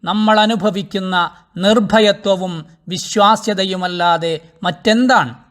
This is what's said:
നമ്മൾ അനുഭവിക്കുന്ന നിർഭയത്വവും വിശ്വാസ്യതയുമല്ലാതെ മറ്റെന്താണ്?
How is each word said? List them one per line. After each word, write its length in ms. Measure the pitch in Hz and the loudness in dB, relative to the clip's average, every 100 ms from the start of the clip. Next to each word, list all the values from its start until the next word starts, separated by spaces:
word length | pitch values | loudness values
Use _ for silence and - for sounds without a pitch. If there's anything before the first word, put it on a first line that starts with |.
നമ്മൾ 360 | 165 202 214 214 | -4 0 2 4
അനുഭവിക്കുന്ന 880 | 214 226 202 196 185 196 185 185 170 - _ - | 2 0 -2 -4 -6 -8 -4 -2 -2 -6 _ -2
നിർഭയത്വവും 1080 | 190 226 202 220 208 202 202 190 185 165 151 _ - | 2 2 2 2 2 0 -2 -2 -2 -8 -12 _ -12
വിശ്വാസ്യതയുമല്ലാതെ 1500 | 185 - 214 202 208 214 196 190 185 180 175 170 170 165 156 - _ | -10 -6 2 4 4 0 -4 -4 -2 -4 0 0 0 -2 -6 -10 _
മറ്റെന്താണ്? 720 | 180 - - 220 254 240 131 123 _ | -6 -2 0 2 2 2 0 -8 _